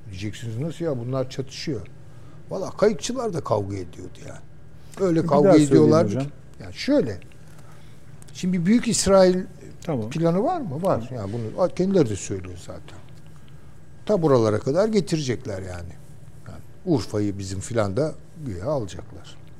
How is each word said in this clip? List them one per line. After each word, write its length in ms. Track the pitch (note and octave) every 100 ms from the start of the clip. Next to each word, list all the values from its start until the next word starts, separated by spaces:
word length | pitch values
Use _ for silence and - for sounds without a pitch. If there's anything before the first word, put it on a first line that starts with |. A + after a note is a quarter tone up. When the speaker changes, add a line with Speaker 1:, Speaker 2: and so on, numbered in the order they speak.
| A2
Speaker 1:
Diyeceksiniz, 480 | F#2 G#2+ - A#2 A2+
"Nasıl 280 | E3 - E3
ya, 140 | B2+
bunlar 300 | A#2+ C3 C3
çatışıyor?" 580 | - B2+ - - A2+ F2 - - - - - -
Valla 200 | F#2+ C3
kayıkçılar 640 | - G3 E3+ - B3+ A#3
da 80 | E3
kavga 340 | - G#2+ G2 G2+
ediyordu 420 | E2+ - F#2 - -
yani. 120 | - - - - - - -
Öyle 240 | F#3+ E3
Speaker 2:
Bir 40 | D3+
Speaker 1:
kavga 160 | C#3+
Speaker 2:
daha 80 | C#3+
söyleyin 160 | D3+ D3
Speaker 1:
ediyorlardı 360 | C3+ D3+ D#3 F3
Speaker 2:
hocam. 140 | A#2+
Speaker 1:
ki. 60 | C#3+ - - -
Yani 100 | -
şöyle. 460 | - - C#4+ C3+ F#2+ - - - - - - - - - - -
Şimdi 280 | - F#3 F#3
bir 40 | E3
büyük 220 | A#3 A#3
İsrail 560 | F#3+ F#3 G3 F#3 F#3 - - - -
Speaker 2:
Tamam. 260 | - C3+ G#2+
Speaker 1:
planı 340 | D#3 E3 F3
var 180 | C4+ F4+
mı? 220 | A3 C3+
Var. 260 | F#3 A#2 A#2
Speaker 2:
Hı. 20 | B2+
Speaker 1:
Yani 160 | G2
bunu 340 | A#2+ A2 - F3+ -
kendileri 340 | F#3+ F#3+ B2
de 60 | G2
söylüyor 420 | - G2 F2+ F2+ -
zaten. 320 | - - - - - - - - - - - - - -
Ta 160 | G#3
buralara 380 | D#3+ B2+ A2 G#2
kadar 280 | C3 D#3+ A3
getirecekler 720 | G#3+ - D#3+ C3+ G#2+ G#2+ F#2+
yani. 280 | F#2 F2+ F2 - - - - - -
Yani 120 | - - - F#3
Urfa'yı 520 | C#3+ - G#2 G#2 G2
bizim 220 | F#2+ G2
filan 380 | - A2+ G2+ F#2+
da 180 | D#3 - - - C#3+
güya 200 | F2 A2+
alacaklar. 720 | D3 G2+ F2+ - - - - -